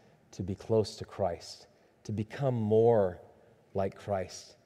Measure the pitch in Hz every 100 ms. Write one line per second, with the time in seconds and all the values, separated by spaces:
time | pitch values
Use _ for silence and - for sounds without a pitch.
0 | _ _ _ - 95 95 - 113 101 -
1 | - - 95 85 - - - _ _ _
2 | - 107 107 - 139 120 107 110 117 113
3 | 95 90 - _ _ _ _ 98 98 -
4 | - 98 90 - - -